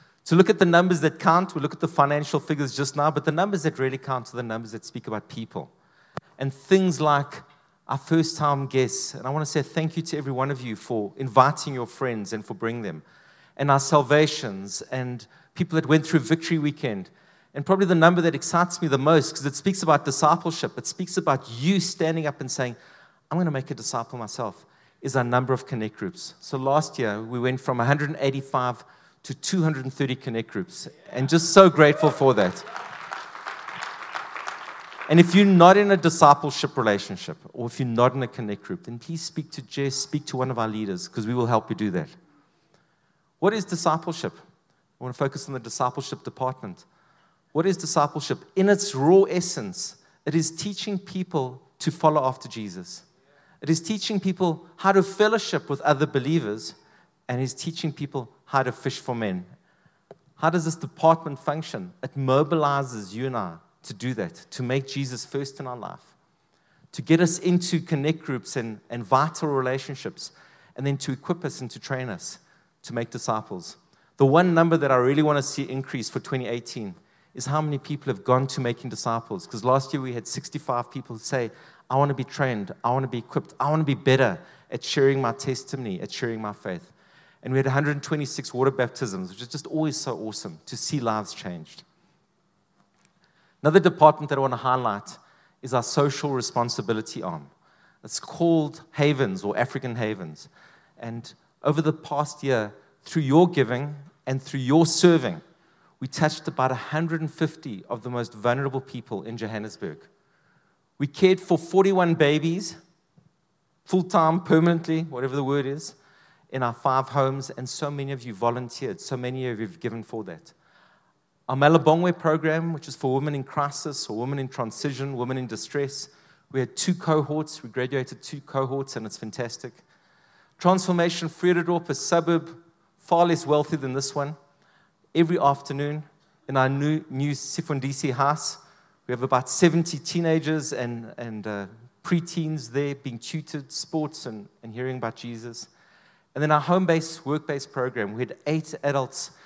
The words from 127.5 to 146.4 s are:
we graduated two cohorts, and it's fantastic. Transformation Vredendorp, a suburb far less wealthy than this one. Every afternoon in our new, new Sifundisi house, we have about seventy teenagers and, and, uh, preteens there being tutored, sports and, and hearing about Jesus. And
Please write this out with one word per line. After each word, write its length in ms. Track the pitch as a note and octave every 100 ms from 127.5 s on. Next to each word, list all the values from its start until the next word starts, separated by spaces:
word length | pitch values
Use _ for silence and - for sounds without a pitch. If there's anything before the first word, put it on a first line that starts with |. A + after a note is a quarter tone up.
| -
we 60 | A#2+
graduated 520 | B2 B2+ C3+ B2+ A#2+
two 200 | - C#3+
cohorts, 540 | - C#3 C3 C#3 C3+ A#2+
and 100 | G#2+
it's 120 | -
fantastic. 560 | A2+ - A#2+ - B2 - _ _ _ _ _ _ _ _
Transformation 720 | F3+ F#3+ F#3 F3 E3+ E3+ D#3+
Vredendorp, 600 | - F3+ F3 E3+ E3+ E3+
a 60 | C#3
suburb 540 | - E3+ E3+ E3 E3 - _ _ _ _
far 280 | - E3+ F3
less 200 | D#3+ C#3
wealthy 300 | D3+ D3 D#3
than 180 | C3
this 220 | C3 C3+ D3
one. 200 | C#3+ D#3 _ _ _ _ _ _ _
Every 260 | D#3+ E3 E3+
afternoon 640 | C#3 C#3 - C#3 D3 D3+ D3 _ _ _ -
in 100 | C3+
our 120 | C3
new, 340 | C#3 D3 D#3 -
new 220 | C3 D3
Sifundisi 800 | C#3 - - D#3+ C#3+ C3+ C3+ C#3+
house, 460 | B2 C#3 D3+ - - _ _ _ _ -
we 40 |
have 120 | B2
about 260 | B2+ B2+ B2+
seventy 480 | - F3 E3+ E3 D3
teenagers 760 | - F3 E3 D#3+ C#3+ D#3 D#3
and, 400 | - A#2+ A#2 A2+ -
and, 280 | A#2 G#2+ G#2+
uh, 220 | G2+ G2 A2+ A#2+ _
preteens 680 | - F3 E3+ F3 D#3 D#3 A#2
there 240 | B2+ C#3+ C3+
being 240 | C#3 A#2
tutored, 520 | - D#3+ C#3+ D3 C3
sports 540 | - - D#3+ D3+ - B2+
and, 220 | A2 G2+ _
and 100 | A#2
hearing 240 | A2 C3 B2+
about 180 | A#2 -
Jesus. 520 | A#2+ A#2 A#2 A#2 - _ _ _ _ _ _
And 80 | C#3